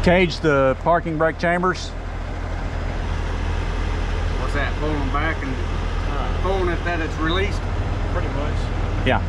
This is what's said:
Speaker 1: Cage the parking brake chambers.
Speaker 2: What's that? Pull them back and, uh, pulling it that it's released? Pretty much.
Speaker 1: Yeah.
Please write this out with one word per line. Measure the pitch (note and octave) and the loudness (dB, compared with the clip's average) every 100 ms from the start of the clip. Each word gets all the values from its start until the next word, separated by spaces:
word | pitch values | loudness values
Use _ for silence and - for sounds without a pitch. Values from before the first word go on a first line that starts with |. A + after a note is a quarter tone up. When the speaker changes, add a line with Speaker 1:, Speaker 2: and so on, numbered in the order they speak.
Speaker 1:
Cage | - F3 F3+ - | 6 6 4 2
the | D#3+ C#3 C3+ C3 | 2 4 4 2
parking | E3+ E3+ E3 D#3 | 2 2 2 0
brake | D#3+ D#3 | 0 2
chambers. | E3+ F3 F3+ F3+ - - - - - - - - - - - - - - - - - - - - - - - - - - | 0 2 0 -2 -6 -8 -6 -6 -6 -6 -4 -4 -4 -4 -4 -2 -2 -2 -2 -2 -2 -2 -2 -2 -2 0 0 0 0 0
Speaker 2:
What's | A2 | 0
that? | D3 C#3 - | 0 0 0
Pull | D3+ | 0
them | D3+ C3+ | 0 0
back | B2 C#3+ - | 0 0 -2
and, | C3+ | -2
uh, | A#2+ - - - - - - - - | -2 -2 -2 -2 -2 -2 -2 0 0
pulling | F3+ F#3+ F3 | 2 2 2
it | E3 | 0
that | F3 F3 | 0 -2
it's | E3 D#3+ | -2 -2
released? | D#3 F#3 G3 - - - - - - | 0 2 0 0 -2 -2 0 0 0
Pretty | - - | 0 0
much. | - - - - - - - | -2 0 0 0 0 0 0
Speaker 1:
Yeah. | C3 A2+ | 2 2